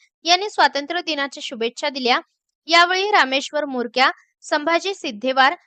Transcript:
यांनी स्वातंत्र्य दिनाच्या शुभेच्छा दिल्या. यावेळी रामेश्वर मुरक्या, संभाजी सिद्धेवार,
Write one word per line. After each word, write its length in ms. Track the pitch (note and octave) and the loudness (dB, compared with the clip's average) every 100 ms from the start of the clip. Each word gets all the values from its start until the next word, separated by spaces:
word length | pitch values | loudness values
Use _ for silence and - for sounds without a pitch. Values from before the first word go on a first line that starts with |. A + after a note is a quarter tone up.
| _ _ | _ _
यांनी 280 | E4 F4+ G4+ | 0 0 0
स्वातंत्र्य 500 | - D4 C#4 C#4+ F4 | 2 2 0 -4 -4
दिनाच्या 400 | E4+ D4 C#4 D4 | -4 -4 -6 -8
शुभेच्छा 440 | - A3+ A#3 - D4+ | -12 -6 -6 -4 -6
दिल्या. 320 | C4+ B3 C#4+ - _ _ _ D4+ | -2 0 0 -2 _ _ _ 2
यावेळी 440 | E4+ F4 F#4 G#4 | 4 4 2 2
रामेश्वर 540 | G4 C4 C4 - D4 | 2 2 0 -2 -4
मुरक्या, 460 | D4 B3+ A#3 B3 C#4 - _ _ | -4 -4 -4 0 0 0 _ _
संभाजी 520 | - D4+ D4 E4+ F4+ | -4 -4 0 -2 -2
सिद्धेवार, 600 | G4 D4+ G#3 B3+ C4 C4 F4+ | -8 -10 -6 -2 2 2 0